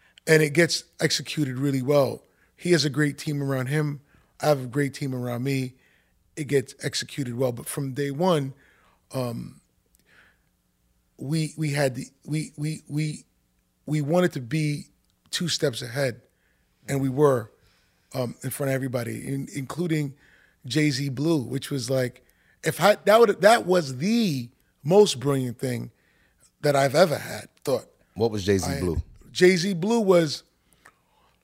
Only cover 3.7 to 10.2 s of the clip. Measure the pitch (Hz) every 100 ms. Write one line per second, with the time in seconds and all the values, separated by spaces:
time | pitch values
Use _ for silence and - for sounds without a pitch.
3.7 | 151 151 143 - _ _ - 147 143 127
4.7 | 135 139 139 143 127 123 120 131 135 127
5.7 | - _ _ _ _ _ - 139 139 120
6.7 | - - - - - 123 117 131 120 151
7.7 | - 139 131 143 139 185 160 135 - _
8.7 | _ _ _ _ 131 123 117 - - _
9.7 | _ _ _ _ _